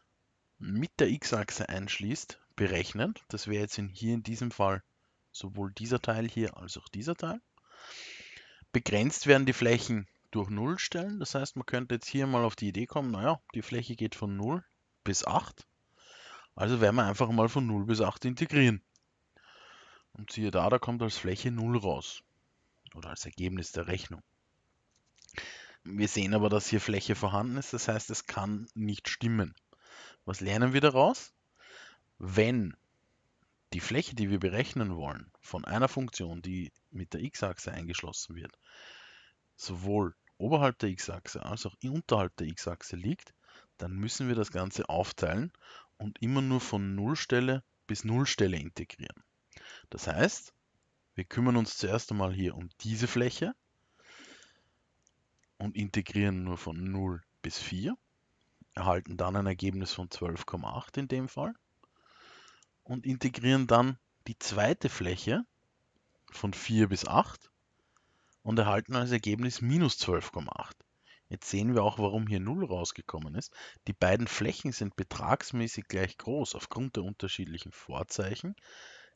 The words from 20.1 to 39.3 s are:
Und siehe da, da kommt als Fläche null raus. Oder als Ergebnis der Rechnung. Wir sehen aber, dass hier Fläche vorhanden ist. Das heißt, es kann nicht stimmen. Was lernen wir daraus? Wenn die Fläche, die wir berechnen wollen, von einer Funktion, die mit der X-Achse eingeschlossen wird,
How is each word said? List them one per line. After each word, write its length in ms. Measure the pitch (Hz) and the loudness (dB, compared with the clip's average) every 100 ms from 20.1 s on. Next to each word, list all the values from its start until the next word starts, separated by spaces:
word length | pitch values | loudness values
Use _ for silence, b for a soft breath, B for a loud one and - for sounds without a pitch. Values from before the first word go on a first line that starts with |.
Und 220 | - 107 | -18 -10
siehe 180 | - 107 | -4 0
da, 180 | 92 87 | 2 4
da 80 | 123 | 4
kommt 240 | - 120 | 2 -2
als 140 | 113 - | -2 -2
Fläche 360 | 92 95 123 | -2 -2 -2
null 260 | 120 113 120 | 0 2 2
raus. 440 | 98 73 - - - _ _ _ _ _ - - | 2 -2 -4 -12 -18 _ _ _ _ _ -20 -14
Oder 160 | 78 | -12
als 120 | 71 | -10
Ergebnis 480 | 87 - 90 92 85 | -10 -4 -4 -4 -6
der 160 | - 85 | -6 -4
Rechnung. 340 | 92 - 80 - _ _ _ _ _ _ _ _ _ - - B B B B 87 | -4 -6 -14 -16 _ _ _ _ _ _ _ _ _ -18 -12 B B B B -6
Wir 240 | 101 104 | 0 0
sehen 240 | - 95 | 2 2
aber, 160 | 107 104 | 4 4
dass 180 | 104 - | 4 2
hier 140 | 107 | 0
Fläche 340 | - 104 - 104 | 2 0 0 0
vorhanden 400 | 101 98 120 127 | 2 0 0 -2
ist. 160 | - | -4
Das 160 | 120 - | -4 -2
heißt, 220 | 110 - | -2 -2
es 160 | 107 - | -8 -6
kann 420 | - 98 107 117 | -4 -2 -4 -6
nicht 340 | - 107 104 - | -4 -2 -2 -4
stimmen. 480 | - 117 113 90 - _ _ B B B B - | -2 2 2 2 -4 _ _ B B B B -8
Was 160 | 95 | -4
lernen 320 | 95 104 123 | 0 2 4
wir 80 | 135 | 6
daraus? 500 | 147 131 156 262 - _ _ _ B B B B B - | 6 8 6 4 -4 _ _ _ B B B B B -12
Wenn 580 | 92 95 110 123 95 - _ _ _ _ _ _ _ _ _ | 0 4 4 4 0 -4 _ _ _ _ _ _ _ _ _
die 80 | 90 | -6
Fläche, 360 | - 123 - 120 | -2 0 0 0
die 140 | 101 | 0
wir 100 | 98 | 2
berechnen 560 | 92 98 131 - 107 85 | 2 0 -2 0 -2 -2
wollen, 340 | 71 67 - _ | -6 -8 -12 _
von 240 | - 90 | -10 -8
einer 240 | - 104 131 | -4 0 0
Funktion, 540 | - 127 - 87 85 | 0 -6 -6 -8 -8
die 320 | 90 92 78 - _ | -6 -6 -6 -12 _
mit 220 | 95 90 | -10 -8
der 80 | - | -6
X-Achse 500 | 127 - 101 87 - | -8 -4 -4 -4 -10
eingeschlossen 640 | - 85 85 87 - - 85 | -8 -6 -6 -8 -10 -10 -12
wird, 240 | - _ B B B B B B B | -14 _ B B B B B B B